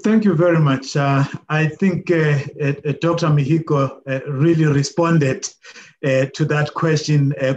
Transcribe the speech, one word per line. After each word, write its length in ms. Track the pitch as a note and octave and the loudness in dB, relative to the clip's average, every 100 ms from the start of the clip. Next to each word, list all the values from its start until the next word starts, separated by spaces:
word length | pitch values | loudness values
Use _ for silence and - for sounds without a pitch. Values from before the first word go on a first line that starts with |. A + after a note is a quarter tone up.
thank 220 | G#3+ A3 G#3+ | 0 2 4
you 80 | D#3 | 2
very 240 | F3 E3 | 2 2
much. 380 | D3 C3+ - D3 | 2 0 -2 -2
Uh, 260 | C#3+ C#3 C3+ - - | 0 0 0 -4 -4
I 200 | D3+ D#3 | -2 -2
think, 440 | D#3 G3 E3+ - | 0 -2 0 0
uh, 280 | E3+ D#3 C#3+ C#3 - | 0 2 0 -2 -4
uh, 120 | C#3+ C#3+ D3+ | -4 -4 -4
uh, 80 | C3+ | -2
Doctor 260 | E3+ E3 E3 | -2 0 2
Mihiko, 760 | D3 C#3 D#3+ D#3 D3 C3+ - - | 2 2 0 0 -2 -2 -6 -8
uh, 120 | C3+ C#3 | -8 -6
really 360 | C3+ D#3+ E3 D#3 | 0 2 2 2
responded, 840 | C#3 C#3 - E3+ E3 C3+ - - - - - - _ | 0 0 -2 2 2 2 -2 -8 -16 -20 -20 -20 _
uh, 220 | D3 C3 C3+ | -2 0 0
to 100 | - D3+ | -2 -2
that 280 | D3 D3 | 0 -2
question, 600 | - E3 D#3 - D3+ C#3 D3 | -2 -2 0 0 0 0 0
uh, 140 | C3 | -2